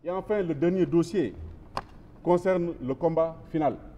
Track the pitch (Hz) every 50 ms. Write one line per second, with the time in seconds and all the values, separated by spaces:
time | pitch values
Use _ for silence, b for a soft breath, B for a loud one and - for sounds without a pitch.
0 | - 160 180 190 185 - 214 208 190 165 160 139 160 175 180 190 175 147 143 170
1 | 165 165 - 202 151 104 - - - - - - - - - - - - - -
2 | - - - - - 165 175 175 175 190 190 180 170 170 165 - 127 123 135 -
3 | - 160 165 160 165 165 160 - - - - 160 156 139 107 - - - -